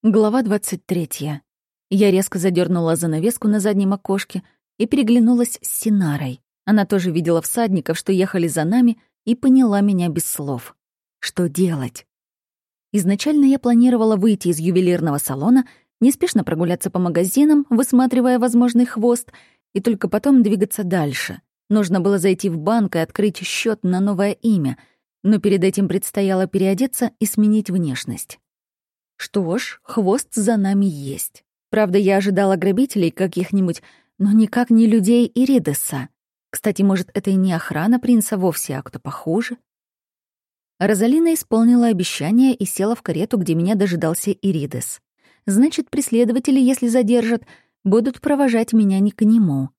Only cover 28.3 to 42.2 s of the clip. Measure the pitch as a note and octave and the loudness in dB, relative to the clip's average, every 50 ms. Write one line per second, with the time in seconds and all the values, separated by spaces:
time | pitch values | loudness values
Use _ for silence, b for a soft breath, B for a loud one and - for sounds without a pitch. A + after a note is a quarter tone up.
28.3 | - _ _ _ _ _ _ _ _ _ _ _ _ _ _ _ _ _ - - | -18 _ _ _ _ _ _ _ _ _ _ _ _ _ _ _ _ _ -16 -6
29.3 | - G3+ F#3 E3 F3 A#3+ - - - _ _ - - A#3+ G#3 F#3 G3 C4+ - _ | -4 -4 -2 -2 -4 -4 -6 -8 -14 _ _ -6 -4 -2 0 0 0 0 -2 _
30.3 | - A3+ G#3 G3 A#3 G#3+ G3 F#3+ G3 G3 G3+ G3 D#3+ C#3+ C#3 C3+ C3+ A#2+ - - | -4 -2 0 0 0 0 0 0 0 0 0 0 -2 -6 -10 -10 -10 -10 -10 -12
31.3 | _ - _ _ _ _ _ _ - A3 G#3+ G3 F3+ G3+ G3+ F#3+ G3 F#3+ F#3+ G3+ | _ -18 _ _ _ _ _ _ 0 0 0 2 2 2 2 2 2 2 0 0
32.3 | G3 F3+ G3 G3 G3 F#3 F3+ G3 G3 G3 C4+ C#4 - G#3 F3 E3 - - F#3 F#3 | 0 0 2 2 0 0 0 -2 0 0 -2 -2 0 -2 -2 -2 0 -2 -4 -4
33.3 | - F3 F#3 - - G3+ F#3+ F3 E3+ - b b b b b b b _ G3 G3+ | -2 -4 -6 -2 -2 -2 0 -2 -4 -6 b b b b b b b _ 0 2
34.3 | G3+ A3 A3 G3+ - A#3+ A#3+ A#3+ A#3 A3+ A3+ A3 G#3 A3+ F#3 F#3+ A#3+ A#3+ A#3+ - | 4 4 2 2 2 -2 0 4 4 4 4 4 4 2 4 4 4 4 2 2
35.3 | _ A#3+ B3+ C4 C#4 B3 D#3+ - C#3+ - - - - C3+ B2+ - _ _ _ _ | _ 0 0 2 2 2 2 0 -4 -4 -6 -6 -8 -8 -10 -12 _ _ _ _
36.3 | _ _ _ _ - - - G#3+ G3+ - G3 G3 F#3+ F#3 F#3 - _ G3+ G3 G3+ | _ _ _ _ -14 -6 -4 -4 -2 0 0 2 2 0 -4 -6 _ -6 -4 -2
37.3 | G3 F#3+ F#3 F#3+ F3 E3 - - E3 D3+ D#3+ G#3+ B3 B3 B3 A#3+ B3 A3+ G3+ - | 0 0 0 0 -2 -4 -6 -6 -6 -4 0 0 0 0 2 2 2 2 2 0
38.3 | - F#3+ F3+ F#3 D#3 - - - C#3+ C3 - - - C3 _ D3 C#3 - - D#3+ | -4 -2 -2 -2 -2 -2 -8 -8 -8 -10 -10 -12 -16 -16 _ -14 -14 -10 -6 -4
39.3 | D#3+ G#3 A#3 - A#3+ - _ _ _ _ _ _ _ _ _ _ _ _ _ _ | -2 -2 -4 -4 -10 -14 _ _ _ _ _ _ _ _ _ _ _ _ _ _
40.3 | _ _ _ _ _ _ _ _ _ _ F3+ G3+ G#3+ F#3+ G#3 A#3 C4 D#4+ E4 E4 | _ _ _ _ _ _ _ _ _ _ 0 0 2 2 2 2 2 2 2 2
41.3 | E4 D#4+ - _ - A3 A3+ A#3 A#3+ A#3+ A#3+ A#3 A3 F3 F3+ - - - | 0 -2 -2 _ 0 2 4 4 4 4 4 2 2 0 -2 -4 -6 -6